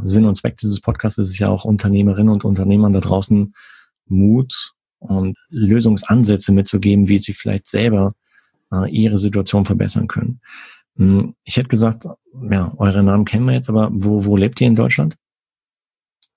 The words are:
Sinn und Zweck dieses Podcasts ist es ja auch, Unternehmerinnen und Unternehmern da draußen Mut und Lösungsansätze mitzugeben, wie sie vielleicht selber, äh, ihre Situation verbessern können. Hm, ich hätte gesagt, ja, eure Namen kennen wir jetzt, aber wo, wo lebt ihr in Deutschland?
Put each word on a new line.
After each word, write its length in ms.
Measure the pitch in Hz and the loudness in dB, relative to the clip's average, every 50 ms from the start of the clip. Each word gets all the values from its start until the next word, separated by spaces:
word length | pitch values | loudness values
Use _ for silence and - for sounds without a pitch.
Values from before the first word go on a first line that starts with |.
| 101 | -2
Sinn 220 | 92 95 107 110 | 0 2 4 4
und 100 | 107 98 | 2 2
Zweck 220 | - - - - - | 0 -4 -6 -6 -4
dieses 220 | - 107 101 101 | -4 -4 -4 -4
Podcasts 360 | - - 117 - - 110 107 - | -4 -4 -4 -4 -4 -4 -4 -4
ist 100 | 101 92 | -6 -4
es 100 | 92 95 | -4 -4
ja 100 | 101 101 | -2 -2
auch, 140 | 98 92 - | -2 -2 -2
Unternehmerinnen 680 | 110 107 101 - 101 101 101 101 101 95 101 107 110 107 | -2 -2 0 0 0 2 2 2 2 2 2 2 2 2
und 100 | 101 - | 2 0
Unternehmern 480 | 104 98 95 95 98 101 104 107 104 98 | -2 -2 0 0 2 2 4 4 2 2
da 60 | 95 | 2
draußen 520 | 90 95 92 98 98 - 110 101 101 101 - - - - - - _ _ _ _ _ - | 0 0 0 -2 0 0 0 0 0 -2 -6 -14 -20 -20 -20 -20 _ _ _ _ _ -2
Mut 680 | 95 95 98 104 113 127 131 123 - - - - _ _ _ _ _ _ | 0 2 4 4 4 2 0 -2 -6 -10 -10 -12 _ _ _ _ _ _
und 380 | - - 98 95 92 92 92 - _ _ | -8 -4 -4 -2 -2 -4 -6 -8 _ _
Lösungsansätze 1040 | 170 131 107 98 107 120 113 113 107 95 - - 110 123 120 107 104 95 - - | -4 0 2 2 2 4 4 2 0 0 0 0 2 2 4 2 0 0 2 2
mitzugeben, 560 | 98 101 98 - - 98 92 104 101 101 98 92 | 2 2 2 0 -2 0 2 2 4 4 4 4
wie 120 | 101 98 | 2 0
sie 140 | - - 98 | 0 -4 -10
vielleicht 340 | - - 107 101 98 - - | -8 -6 -4 -4 -4 -6 -4
selber, 460 | - 101 110 120 107 98 98 101 104 _ _ _ _ _ _ _ _ _ _ - - | -4 -2 0 2 2 2 0 0 -4 _ _ _ _ _ _ _ _ _ _ -8 -4
äh, 160 | 92 95 - | -4 -4 -2
ihre 280 | - - 110 110 104 98 | 0 0 0 2 2 0
Situation 480 | 98 104 101 101 98 - - 101 98 | 0 -2 -2 -2 -4 -2 0 0 0
verbessern 420 | - 98 95 101 98 - - - - | 0 0 -2 -2 -2 -2 -4 -4 -4
können. 340 | - - - - 123 - _ - - - - - - _ _ _ _ - | -4 -6 -6 -6 -8 -10 _ -20 -20 -20 -20 -20 -20 _ _ _ _ 0
Hm, 380 | 98 95 98 98 110 - - _ _ | 2 2 4 2 0 -2 -6 _ _
ich 120 | - - - | -6 -4 -4
hätte 120 | 127 123 | -2 0
gesagt, 360 | - 107 110 113 113 113 - 175 - - _ _ - 131 123 107 | 0 0 2 0 -2 -4 -10 -18 -18 -18 _ _ -20 -12 -6 -4
ja, 240 | 107 95 90 80 - - | -2 -2 -2 -4 -4 -2
eure 260 | 98 98 95 101 98 | 0 0 2 2 2
Namen 220 | 98 98 104 104 | 2 2 2 0
kennen 200 | - - 107 123 | 0 0 -2 0
wir 80 | 127 127 | 0 0
jetzt, 160 | 127 127 - | -2 -2 -2
aber 200 | 110 107 107 101 - | -2 0 0 -2 -2
wo, 320 | 98 95 104 107 104 98 | -2 -2 0 0 0 0
wo 100 | 101 104 98 | 0 0 2
lebt 220 | 98 107 127 - | 0 0 0 0
ihr 80 | 131 123 | 2 2
in 80 | 113 | 2
Deutschland? 400 | 110 117 123 - - 147 160 - _ _ _ _ _ _ _ _ _ _ _ _ _ _ _ _ _ _ _ _ _ _ _ _ | 2 2 0 0 0 -2 -2 -4 _ _ _ _ _ _ _ _ _ _ _ _ _ _ _ _ _ _ _ _ _ _ _ _